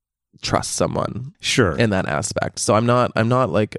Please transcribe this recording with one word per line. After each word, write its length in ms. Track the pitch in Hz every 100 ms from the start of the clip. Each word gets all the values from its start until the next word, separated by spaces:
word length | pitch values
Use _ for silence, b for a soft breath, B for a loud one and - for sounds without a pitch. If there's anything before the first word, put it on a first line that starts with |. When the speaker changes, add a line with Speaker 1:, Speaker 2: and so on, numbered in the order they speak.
| _ _ _ _
Speaker 1:
trust 320 | - - -
someone 640 | - 87 85 - - 131 -
Speaker 2:
Sure. 360 | - - 98 71
Speaker 1:
in 140 | 117
that 180 | 95 -
aspect. 500 | 71 - 95 - -
So 140 | -
I'm 120 | 104 120
not, 260 | 123 120
I'm 140 | - 113
not, 220 | 123 120
like, 260 | 82 107